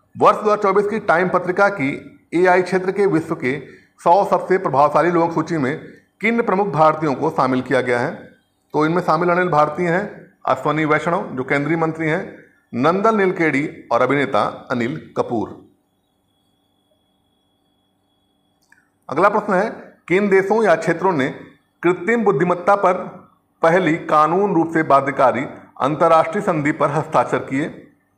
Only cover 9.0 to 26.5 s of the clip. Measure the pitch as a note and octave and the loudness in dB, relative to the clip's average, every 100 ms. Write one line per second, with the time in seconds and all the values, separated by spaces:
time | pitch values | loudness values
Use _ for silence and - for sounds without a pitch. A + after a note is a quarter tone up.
9 | E3+ D#3+ F3 F3 F3+ D3+ D3+ D3+ F3 F3 | 0 0 2 0 2 2 0 0 -2 -2
10 | - - - _ - - D3+ D3+ D#3 D3+ | -4 -10 -20 _ -4 -2 -2 -2 0 0
11 | E3+ F3 - C3 B2+ C#3+ D3 E3+ D#3+ D#3+ | 0 -4 -4 -8 -4 -2 -2 -2 -2 -2
12 | D#3+ E3+ G3 - - _ _ A#2+ D3 F#3 | -4 -4 -6 -16 -20 _ _ -2 0 2
13 | G#3+ A3 F#3+ E3 D#3+ C#3 D3+ - - A#2 | 2 2 0 0 0 0 -4 -8 -2 0
14 | B2+ C#3+ C3 G#2 A2+ - - B2 A#2 D3+ | 2 0 0 0 -2 -6 -6 -4 -4 -6
15 | - - B2+ A#2+ G2 - - _ _ _ | -8 -6 -4 -4 -6 -10 -20 _ _ _
16 | _ _ _ _ _ _ _ _ _ _ | _ _ _ _ _ _ _ _ _ _
17 | _ _ _ _ _ _ _ _ _ _ | _ _ _ _ _ _ _ _ _ _
18 | _ _ _ _ _ _ _ _ _ _ | _ _ _ _ _ _ _ _ _ _
19 | - C3+ G3+ G#3+ G#3 F#3 A3 - - _ | -8 0 2 2 0 -2 -2 -6 -18 _
20 | - F3+ G#3 F#3+ F#3+ A3 G#3 D#3+ - - | -2 0 2 2 2 2 2 2 0 0
21 | F#3 D#3+ C3+ - - _ _ _ E3+ F3+ | 0 0 -2 -6 -16 _ _ _ 0 0
22 | F3+ A#3 G#3 D#3 F3+ F3 G3+ G3+ F#3 F#3 | 0 0 2 2 0 0 0 2 2 0
23 | - - - _ _ _ E3 E3+ D3 D#3+ | -6 -16 -20 _ _ _ 2 4 2 0
24 | - D#3 D#3 F3+ G3+ E3 E3 E3 D3 C#3 | 0 2 4 2 2 2 0 0 2 2
25 | C3+ C#3 C3 A2+ D3+ - - - C#3+ D3+ | 2 2 2 2 -4 -10 -20 -4 -4 2
26 | E3+ D#3+ D#3+ G#3 G3 | 4 4 2 -2 -2